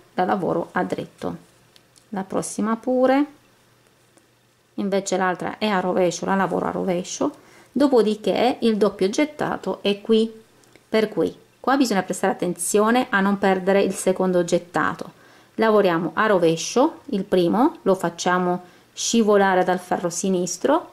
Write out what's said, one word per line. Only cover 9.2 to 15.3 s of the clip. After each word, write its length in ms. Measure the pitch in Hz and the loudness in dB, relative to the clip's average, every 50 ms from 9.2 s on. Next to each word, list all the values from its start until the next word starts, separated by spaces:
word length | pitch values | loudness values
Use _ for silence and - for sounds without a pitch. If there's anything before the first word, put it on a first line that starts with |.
| 302 294 302 - - 160 - - - 190 - - | -2 -2 -2 -4 -4 -4 -4 -6 -6 -6 -6 -2
è 180 | - 202 202 202 | -2 -2 -2 -2
qui, 320 | - - 226 220 226 226 - - - _ _ _ _ _ - _ _ _ | 0 2 2 2 2 0 -4 -12 -20 _ _ _ _ _ -20 _ _ _
per 220 | - 220 214 208 | 0 0 0 0
cui 260 | - 165 160 - - - - _ _ _ | 0 -2 -2 -2 -4 -8 -18 _ _ _
qua 160 | - - 262 | -2 0 2
bisogna 260 | 277 269 226 214 190 | 2 2 2 2 0
prestare 300 | 180 - 185 - - 190 | -2 -2 -4 -2 -2 -2
attenzione 760 | - - - 180 170 - - - - 202 214 220 233 254 254 - | -2 -2 -4 -4 -4 -4 -4 0 2 2 2 4 2 2 0 0
a 100 | - 196 | 0 0
non 180 | 196 202 202 196 | 2 0 0 2
perdere 440 | 202 190 190 185 180 190 196 202 | 2 2 2 2 2 2 2 2
il 100 | 190 196 | 2 0
secondo 500 | 190 - - 190 185 - 185 185 180 175 | -2 -2 -2 -2 0 0 0 2 2 2
gettato. 720 | 175 170 180 175 175 - - 165 - - 170 - - - - - - - | 2 2 0 -2 -2 -4 -4 -2 -2 -2 -4 -6 -12 -16 -16 -20 -20 -20